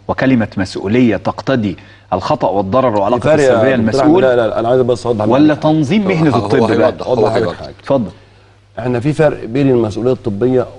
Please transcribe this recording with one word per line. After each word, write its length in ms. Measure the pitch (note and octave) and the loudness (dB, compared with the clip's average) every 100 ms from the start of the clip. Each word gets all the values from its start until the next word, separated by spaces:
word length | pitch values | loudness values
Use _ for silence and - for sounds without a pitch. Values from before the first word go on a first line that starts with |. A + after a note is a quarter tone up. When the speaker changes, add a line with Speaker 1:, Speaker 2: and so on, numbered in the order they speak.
| - | -8
Speaker 1:
وكلمة 400 | F#2 C3 B2+ G#2 - | -2 0 0 0 -4
مسؤولية 600 | - - F#2+ A#2 B2 F#2+ | -6 -6 -2 2 2 0
تقتضي 580 | - - - C3+ G#2 E2+ - - _ | -4 -6 -2 -2 -2 -6 -14 -20 _
الخطأ 360 | F#2 - D3+ - | -6 -4 -2 -2
والضرر 500 | F#2+ F#2+ B2 B2+ G#2 | -2 0 0 0 0
وعلاقة 200 | G2+ A#2+ | 0 0
Speaker 2:
في 80 | C#3+ | 0
فرق 160 | D#3 | 2
يا 100 | C3+ | 4
Speaker 1:
السرية 220 | A#2+ C3+ C3 | 2 2 0
Speaker 2:
دكتور 0 | |
Speaker 1:
المسؤول؟ 500 | A2 C3+ C3+ F3 C3 | 0 2 2 4 4
Speaker 2:
أحمد، 120 | B2 | 2
لا، 80 | A2 | 0
لا، 120 | G#2 | -2
أنا 80 | A#2 | 0
عايز 120 | B2+ | 0
بس 240 | A#2+ A#2+ A#2 | 0 -2 -2
أوضح 220 | A#2 G#2+ | -2 0
Speaker 1:
ولا 260 | B2+ D3+ | 4 4
Speaker 2:
لك 100 | D3 | 2
حاجة. 100 | D#3 | 0
Speaker 1:
تنظيم 340 | D#3 C#3 G#3 F#3+ | 0 0 0 0
مهنة 220 | F3 D#3+ G#2 | 0 0 0
Speaker 3:
هو 80 | - | 0
Speaker 1:
الطب 120 | C3 | 0
بقى؟ 120 | A2+ | 2
Speaker 3:
هيوضح، 360 | A#2 G#2+ E2 - | 2 0 -2 -2
هو 60 | |
Speaker 2:
أوضح 220 | B2 G#2+ A2+ | 0 2 0
لك 60 | |
Speaker 3:
هيوضح. 180 | F2+ E2+ | -4 -6
Speaker 2:
حاجة. 140 | C#2+ - | -14 -12
Speaker 1:
اتفضل. 300 | - C#3 G2 - - _ _ _ _ - | -2 -2 -2 -10 -20 _ _ _ _ -10
Speaker 2:
إحنا 200 | B2 A#2+ | -4 -2
في 140 | C3 | -2
فرق 320 | D3+ D3+ A#2+ A2+ | 2 0 0 -4
بين 240 | A#2+ C#3 | 0 2
المسؤولية 420 | B2 A2 G2+ A#2+ | 2 0 -2 -2
الطبية 540 | B2+ A#2+ G2+ B2 B2+ A#2 | -2 -4 -2 0 0 -2